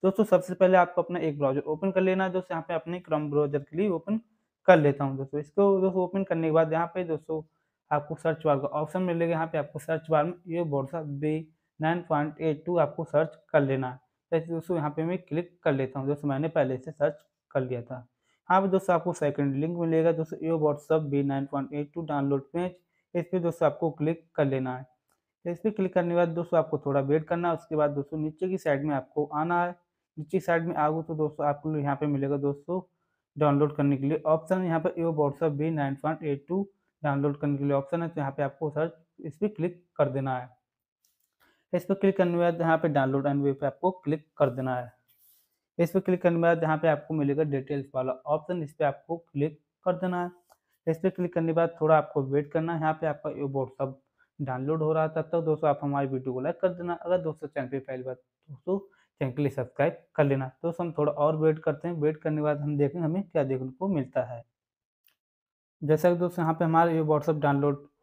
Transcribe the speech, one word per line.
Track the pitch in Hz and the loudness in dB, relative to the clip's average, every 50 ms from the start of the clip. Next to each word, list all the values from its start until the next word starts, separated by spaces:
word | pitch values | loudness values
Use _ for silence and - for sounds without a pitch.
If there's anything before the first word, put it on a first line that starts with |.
| - | 2
दोस्तों | 190 190 - 214 | 2 4 4 4
सबसे | - - 175 - - 185 | 4 4 2 2 0 0
पहले | - 190 180 185 | 4 4 8 8
आपको | 185 175 175 - - 170 | 8 6 6 4 -2 -2
अपना | - 175 175 | 0 -2 -2
एक | 156 160 147 147 | -2 -2 -2 2
ब्राउज़र | 143 135 135 143 147 | 0 2 2 0 -2
ओपन | - 156 156 185 196 | -2 -4 -2 -2 0
कर | 185 185 | 2 2
लेना | 185 185 185 185 190 | 2 2 2 2 0
है। | 190 180 | 0 0
दोस्तों | 185 180 _ 180 | -2 -4 _ -6
यहाँ | 165 156 - | -6 -6 -4
पे | 175 | -6
अपने | 160 - 165 170 180 | -6 -4 -6 -8 -8
Chrome | 170 - 160 151 151 147 | -4 -2 -2 -2 0 0
ब्राउज़र | 143 147 151 147 147 147 | 2 2 0 2 0 -4
के | 139 _ - | -6 _ -4
लिए | 160 202 214 | -2 0 0
ओपन | 180 160 - - 214 220 - _ _ _ _ _ _ _ _ - | 0 -2 -2 -2 -4 -4 -4 _ _ _ _ _ _ _ _ 8
कर | 185 165 | 8 10
लेता | 151 143 139 139 143 | 10 6 4 2 -2
हूँ | 135 135 | -4 -2
दोस्तों। | 135 135 139 - 147 | -4 -8 -6 -6 -8
इसको | 147 143 _ - 202 202 196 190 | -8 -4 _ 4 4 4 6 4
दोस्तों | 185 190 180 190 180 | 2 2 2 2 -2
ओपन | 180 180 196 196 | 0 0 -4 -2
करने | - 170 165 165 160 | 0 -2 0 0 4
के | 156 | 4
बाद | 160 160 156 156 | 4 4 4 2
यहाँ | 160 170 165 | 0 -2 -2
पे | - 190 185 | -4 -6 -4
दोस्तों | 165 160 151 - - 160 156 156 _ _ _ _ _ _ _ _ _ | -4 -4 -6 -4 -6 -6 -6 -6 _ _ _ _ _ _ _ _ _
आपको | 151 147 147 147 160 | -2 -2 -2 -4 -10
सर्च | - - 165 156 160 - | -4 -2 -2 -2 0 2
बार | 156 143 139 | 2 2 2
का | 131 143 | 0 -2
ऑप्शन | - 151 151 151 - 185 185 | -2 -4 -4 -2 -2 -2 0
मिलेगा, | 180 170 165 170 165 170 | 0 0 0 0 0 0
यहाँ | 160 160 | 0 -2
पे | 160 - 160 | -2 -2 -4
आपको | 143 - - 151 | -4 -4 -8 -14
सर्च | - - 165 160 160 160 | -6 -4 -4 -4 -2 2
बार | 156 151 147 | 2 2 2
में | 170 180 - _ 185 | 2 -2 -8 _ -6
ईओ | 165 170 175 | -4 -2 -2
WhatsApp | 160 143 139 135 139 - 170 156 147 143 | 0 -2 -2 -2 -4 -6 -8 -8 -8 -8
बी | 139 147 151 156 156 160 156 _ _ _ _ _ _ | -4 -2 -2 -2 -2 -6 -10 _ _ _ _ _ _
नाइन | 151 156 170 175 170 - | -2 0 0 -2 -2 0
पॉइंट | 160 147 147 156 151 - | 0 0 0 -2 -4 -4
एट | 156 160 151 147 147 | -2 -2 -2 -2 -4
टू | - 180 170 | -2 2 2
आपको | 156 143 - - 160 | 2 2 0 -6 -10
सर्च | - - 147 156 151 - - _ _ | 0 2 2 2 2 -4 -16 _ _
कर | - 156 143 | 2 2 4
लेना | 135 135 131 135 127 123 135 _ _ _ _ _ _ - | 4 0 -2 -2 -4 -8 -10 _ _ _ _ _ _ -2
है। | 165 | -2
तो | 160 | -2
दोस्तों | 165 170 165 160 - 185 | -2 -6 -8 -4 -4 -4
यहाँ | 165 147 151 | -2 -2 -4
पे | 147 160 160 | -2 -2 -2
मैं | 165 180 180 | -2 -2 -4
क्लिक | 180 _ 147 156 175 175 _ _ _ | -6 _ -6 -6 -6 -6 _ _ _
कर | 170 143 | 0 0
लेता | 135 135 131 - 139 | 0 0 -4 -4 -6
हूँ, | 135 135 | -2 -2
दोस्तों | 147 143 - 147 | -4 -2 -2 -4
मैंने | 135 135 151 165 | -2 -2 -2 -2
पहले | 156 165 143 127 131 127 | 0 0 0 0 0 -6
से | - - | -8 -12
सर्च | 156 _ 143 151 151 - _ _ _ _ _ _ | -4 _ -2 -2 -2 -4 _ _ _ _ _ _
कर | - 143 131 | -4 -4 -2
लिया | 123 127 120 117 | -2 -6 -8 -8
था। | - 131 | -10 -12
यहाँ | 123 117 _ _ _ _ _ _ _ _ _ 180 190 196 | -14 -14 _ _ _ _ _ _ _ _ _ 2 4 4
पे | 196 | 4
दोस्तों | 180 190 190 - 180 | 2 0 2 4 2
आपको | 165 165 175 170 | 2 2 -2 -4
सेकंड | - 151 143 139 - 143 139 135 | 0 -2 -2 0 0 -2 0 0
लिंक | 135 147 165 175 170 | -2 -2 -2 -2 -2
मिलेगा | 170 165 165 160 160 170 165 | -2 2 2 4 4 2 2
दोस्तों, | 160 160 156 165 - 151 | 0 -2 -6 -6 -8 -4
ईओ | 160 165 160 | -2 0 2
WhatsApp | 151 151 147 147 - - 156 160 156 143 | 2 2 0 0 -2 0 0 0 0 0
बी | 139 143 139 | 0 0 0
नाइन | 139 139 139 139 | 2 0 -2 -4
पॉइंट | 139 - 139 135 135 143 | -2 -4 -4 -4 -4 -4
एट | 147 147 143 _ | -6 -6 -6 _
टू | 170 165 | -10 -8
डाउनलोड | 151 151 143 139 139 139 139 135 | -4 -2 -2 0 0 0 0 -2
पेज, | - _ 170 175 180 180 - _ _ _ _ _ _ _ | -4 _ -4 -4 -4 -6 -10 _ _ _ _ _ _ _
इस | 175 170 | -4 -4
पे | - - 185 | -2 -4 -2
दोस्तों | 170 170 160 - 170 | -2 -2 -2 2 0
आपको | 151 139 - - 165 - | 0 2 2 -4 -4 -2
क्लिक | - 147 151 165 165 - _ _ | 0 -2 -2 -2 -4 -8 _ _
कर | - 151 | 0 0
लेना | 139 135 135 131 131 127 | 0 2 -2 -2 -4 -6
है। | 127 131 _ _ _ _ _ _ _ _ _ _ _ _ | -8 -10 _ _ _ _ _ _ _ _ _ _ _ _
तो | 170 | -10
इस | 175 170 | -10 -2
पे | - 220 | -4 -4
क्लिक | 208 214 190 185 180 | 0 0 -2 0 2
करने | 185 175 175 | 0 0 2
के | 170 | 2
बाद | 170 175 170 | 2 2 2
दोस्तों | 165 170 170 165 - 165 | 0 -4 -4 0 2 2
आपको | 156 160 - 147 | 2 2 -2 -4
थोड़ा | - 143 139 143 135 | -2 0 0 0 2
वेट | 135 147 160 156 | 2 2 0 2
करना | - 175 170 175 175 | 0 -4 -2 0 -2
है। | 165 | -2
उसके | 156 - - 156 | -2 -4 -4 0
बाद | 151 151 147 | 2 2 2
दोस्तों | 143 143 139 - - 156 | 0 -2 -6 -6 -6 -6
नीचे | 151 156 156 _ - 185 | -6 -6 -4 _ -4 -4
की | 185 180 | -4 -2
साइड | - 165 143 135 143 | 0 0 0 0 0
में | 156 147 | -2 -2
आपको | 135 127 - _ - 147 143 151 | -2 -4 -4 _ -4 -4 -2 -2
आना | 147 156 170 175 175 175 | -4 -2 0 0 0 0
है, | 175 180 _ _ _ _ _ _ _ _ | -2 -4 _ _ _ _ _ _ _ _
नीचे | - 151 147 | -14 -12 -4
की | - 190 | -4 -4
साइड | - - 170 165 165 | 0 2 0 0 0
में | 165 - | 0 0
आओगे | - 151 151 156 160 160 | 2 2 2 2 0 -4
तो | 165 165 | -6 -2
दोस्तों | 156 156 147 151 - 151 | -2 -2 -2 -2 -2 0
आपको | 147 143 143 - 156 156 | 0 0 0 -2 -4 -2
यहाँ | 151 139 143 143 | -2 0 -2 -2
पे | 139 151 | 0 0
मिलेगा | 147 143 139 139 135 143 143 | -2 0 0 0 0 -2 0
दोस्तों | 139 139 139 143 - - 175 185 180 _ _ _ _ _ _ _ _ _ _ | 0 -2 -2 -4 -6 -6 -6 -6 -6 _ _ _ _ _ _ _ _ _ _
डाउनलोड | 143 151 147 143 143 147 147 147 | 0 2 4 4 4 4 2 2
करने | - 143 143 143 | 2 2 2 2
के | 127 135 | 2 0
लिए | 139 156 - - | 0 -2 0 2
ऑप्शन, | 156 156 165 160 - 190 185 185 | 2 0 0 2 0 -2 0 0
यहाँ | 180 165 165 | 0 0 0
पे | 160 180 - - | 0 -2 -2 0
ईओ | 165 165 160 | -2 -2 0
WhatsApp | 151 151 143 143 - 170 160 147 | 2 0 0 0 0 -2 -2 0
बी | 139 151 160 | 0 -2 -2
नाइन | 165 156 143 135 139 | 0 0 -2 -2 -4
पॉइंट | 143 - 151 160 160 170 | -4 -4 -4 -4 -2 -4
एट | 151 143 143 143 _ | -4 -4 -4 -4 _
टू | 170 190 202 196 _ _ _ _ _ _ - | -4 -4 -4 -4 _ _ _ _ _ _ -2
डाउनलोड | 147 143 139 139 147 143 143 | -2 0 0 0 0 -2 0
करने | - 147 143 135 | -2 -2 -2 0
के | 143 | 0
लिए | 143 143 | 0 0
ऑप्शन | 139 139 - - 165 170 | 0 0 -2 -4 -4 -4
है, | 165 | -4
तो | 165 156 | -4 -4
यहाँ | 143 139 139 | -6 -6 -4
पे | - 143 | -4 -4
आपको | 139 139 _ 165 151 | -4 -4 _ -6 -6
सर्च | 143 151 156 170 165 _ _ _ _ _ | -2 -2 -4 -4 -4 _ _ _ _ _
इस | - 165 139 | -14 -14 -8
पे | - 202 208 | -4 -4 -4
क्लिक | 208 - 156 180 175 - _ _ _ | -2 -2 -4 -4 -4 -6 _ _ _
कर | - 151 135 | 0 0 0
देना | 127 139 135 135 131 127 | 2 -4 -4 -4 -4 -6
है। | 123 123 _ _ _ _ _ _ _ _ _ _ _ _ _ _ _ _ _ _ _ _ _ _ _ _ - | -8 -10 _ _ _ _ _ _ _ _ _ _ _ _ _ _ _ _ _ _ _ _ _ _ _ _ -6
इस | 180 - | -6 -2
पर | - 196 | -2 -4
क्लिक | 196 - 196 190 | 2 2 2 4
करने | 196 190 175 175 | 4 2 2 2
के | 170 | 2
बाद | 175 175 170 170 | 2 2 2 0
यहाँ | 170 165 160 160 | 2 2 2 2
पे | 160 170 | 2 2
download | 147 139 135 131 135 139 139 | 2 2 2 2 0 0 0
and | 147 139 143 139 | 0 0 2 0
view | 143 135 | 0 0
पे | 135 - | 0 -2
आपको | 139 135 - - 185 185 | -4 -4 0 -2 -2 -2
क्लिक | - _ 147 147 156 - _ _ - | -2 _ -4 -4 -4 -4 _ _ 0
कर | 151 135 | 0 0
देना | 123 127 135 131 127 | 0 -2 -4 -4 -4
है। | 123 123 117 _ _ _ _ _ _ _ _ _ _ _ _ _ _ _ _ _ - | -4 -6 -10 _ _ _ _ _ _ _ _ _ _ _ _ _ _ _ _ _ -2
इस | 170 170 | -2 0
पर | - 190 | 0 -2
क्लिक | 190 - 185 180 - | 0 2 0 2 2
करने | 180 170 | 2 2
के | 170 170 | 4 4
बाद | 170 170 165 165 | 4 4 4 2
यहाँ | 156 156 151 | 0 0 2
पे | 156 165 | 2 2
आपको | 156 147 - - 160 | 2 2 -2 -4 -2
मिलेगा | 156 147 139 139 143 160 | -2 0 0 2 0 0
डिटेल्स | 151 139 135 131 - 151 139 135 139 _ | 0 0 -4 -4 -4 -6 -6 -6 -6 _
वाला | 135 127 131 127 | -4 -2 -2 -4
ऑप्शन, | - _ 147 147 156 156 - 180 180 160 | -6 _ -4 -4 -4 -2 -4 -6 -6 -6
इस | 143 - | -8 -4
पर | _ 156 | _ -2
आपको | 143 139 - _ _ 170 | -2 -2 -4 _ _ -10
क्लिक | 165 165 _ _ 143 143 156 151 - _ _ _ _ _ | -10 -10 _ _ -2 -2 -2 -4 -8 _ _ _ _ _
कर | 185 175 | -4 -2
देना | 165 185 185 180 175 175 | -2 -2 -4 -2 -2 -4
है। | 180 180 _ _ _ _ _ _ _ _ _ _ | -6 -8 _ _ _ _ _ _ _ _ _ _
इस | - 160 160 | -4 -4 0
पर | 160 190 | 0 -2
क्लिक | 185 - 180 170 - | -2 0 -4 -2 -2
करने | 170 165 165 | -2 -2 0
के | 160 | 2
बाद | 165 170 165 170 - | 2 2 0 0 -2
थोड़ा | 156 156 160 156 | 2 4 4 4
आपको | 147 - - 147 139 | 4 2 -2 -4 -2
वेट | 135 139 147 151 147 - | 0 0 -2 -2 0 -2
करना | 165 160 165 170 | -4 -2 -2 -4
है, | 160 | -2
यहाँ | 156 156 156 | -2 -2 -2
पे | 156 165 | -2 -2
आपका | 156 147 147 - 156 | -4 -4 -4 -6 -10
ये | - 135 143 139 135 | -8 -6 -6 -4 -2
WhatsApp | 139 131 127 - _ 135 135 135 - _ _ _ _ _ _ _ _ | -4 -4 -4 -4 _ -6 -6 -6 -12 _ _ _ _ _ _ _ _
डाउनलोड | 151 131 131 127 131 139 156 160 156 | -6 -6 -6 -6 -2 -2 -2 0 0
हो | 151 156 | 0 2
रहा | 160 156 | 2 0
है। | 156 | 0
तब | 156 165 156 | -2 -4 -6
तक | 156 - 170 | -2 -2 -2
दोस्तों | 160 156 156 147 - 156 | 0 0 -2 2 2 2
आप | 139 143 - | 2 2 0
हमारी | 143 139 139 139 135 | -2 -2 0 -2 -2
वीडियो | 135 131 127 131 127 | -2 -4 -4 -4 -4
को | 127 | -4
लाइक | 127 151 170 - | -2 -4 -4 0
कर | - 185 | -2 -2
देना। | 180 175 175 175 175 | -2 -2 -6 -6 -6
अगर | - - 170 180 180 | -6 -2 -2 -2 0
दोस्तों | 170 160 151 - - 143 | 0 -4 -8 -8 -12 -10
चैनल | _ 147 135 139 | _ -8 -8 -4
पे | 135 135 | -6 -8
पहली | 131 - 131 127 127 | -6 -6 -10 -10 -8
बार | 131 127 | -10 -10
दोस्तों | 127 _ _ _ _ _ _ 147 - _ - 190 196 | -12 _ _ _ _ _ _ -20 -14 _ -4 -4 -4
चैनल | 196 - _ _ _ _ _ _ 147 135 123 | -4 -10 _ _ _ _ _ _ -4 -4 -2
के | 139 147 | -2 -2
लिए | 139 | -2
सब्सक्राइब | 143 - 127 - _ - 143 165 170 - _ _ _ | -2 -4 -8 -8 _ 0 0 0 0 -4 _ _ _
कर | - 151 | 2 2
लेना। | 139 139 135 135 131 - _ - | 2 2 0 -2 -6 -10 _ -6
दोस्तों | 165 165 - 170 | -6 -4 -4 -6
हम | 170 160 | -6 -2
थोड़ा | - 151 147 147 | 0 0 0 0
और | - 147 151 160 | 2 0 0 2
वेट | 156 156 160 156 156 | 4 2 2 2 2
करते | 156 - 147 143 - 175 | 0 -2 -4 -2 -4 -6
हैं, | 175 | -4
वेट | 160 147 151 156 | 0 0 -2 -2
करने | 156 - 160 151 | -2 -4 -4 -2
के | 151 151 | 0 0
बाद | 151 151 147 | 0 -2 -2
हम | 147 147 147 143 | -2 -4 0 0
देखेंगे | 143 139 143 175 170 | 0 0 0 -2 -2
हमें | 156 160 190 196 | -2 -2 -2 -6
क्या | - _ 165 143 | -2 _ -2 0
देखने | 135 135 131 131 131 | 0 -2 -4 -4 -8
को | 131 _ 180 196 | -8 _ -4 -2
मिलता | 196 156 131 127 - 135 123 | 0 -2 -2 -2 -4 -4 -4
है। | 123 127 117 120 _ _ _ _ _ _ _ _ _ _ _ _ _ _ _ _ _ _ _ _ _ _ _ _ _ _ _ - | -4 -6 -14 -14 _ _ _ _ _ _ _ _ _ _ _ _ _ _ _ _ _ _ _ _ _ _ _ _ _ _ _ 0
जैसा | 143 156 156 156 180 | 2 2 4 4 4
कि | 175 175 | 4 4
दोस्तों | 175 175 175 - 165 | 0 -2 -2 0 0
यहाँ | 160 160 | 0 0
पे | 160 175 | 0 0
हमारा | 160 160 165 170 170 | 2 4 4 4 4
ये | 165 160 160 | 4 2 2
WhatsApp | 151 156 147 147 - 160 151 | 2 2 2 2 0 -2 2
डाउनलोड | 143 147 139 139 139 147 139 139 - - _ _ | 2 2 2 4 2 2 0 -2 -6 -20 _ _